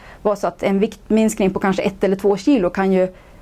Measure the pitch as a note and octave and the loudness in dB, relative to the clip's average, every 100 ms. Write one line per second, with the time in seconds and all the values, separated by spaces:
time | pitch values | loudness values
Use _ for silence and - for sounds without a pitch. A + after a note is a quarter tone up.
0 | - - G#3 G3 F#3 - G3+ G3 G#3+ - | -18 -6 -4 -2 -4 -4 -2 0 -2 -4
1 | - A3 A3 G#3+ F#3+ F#3+ G3 F#3 G#3 - | -2 2 2 0 -2 0 -2 -2 -4 -2
2 | G#3 G3 G#3 G3 - - F3 G3 F#3+ F#3 | -2 0 0 0 2 2 0 0 0 2
3 | F#3 - - - | 0 -4 -20 -20